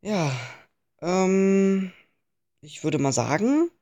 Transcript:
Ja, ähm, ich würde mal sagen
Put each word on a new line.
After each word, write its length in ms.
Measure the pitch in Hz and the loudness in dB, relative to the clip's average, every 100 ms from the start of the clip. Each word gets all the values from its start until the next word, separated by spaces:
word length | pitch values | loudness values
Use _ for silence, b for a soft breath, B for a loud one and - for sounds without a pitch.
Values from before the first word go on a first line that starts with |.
Ja, 280 | 185 208 151 127 120 B B _ _ _ | -4 -2 -2 -4 -10 B B _ _ _
ähm, 920 | 160 185 190 190 190 196 196 196 190 B B _ _ _ _ _ | -4 0 2 2 4 4 2 2 -2 B B _ _ _ _ _
ich 240 | 151 - | -20 -6
würde 140 | 156 151 | -4 0
mal 140 | 139 | 0
sagen 580 | 123 117 151 220 294 339 _ | 0 0 0 2 2 0 _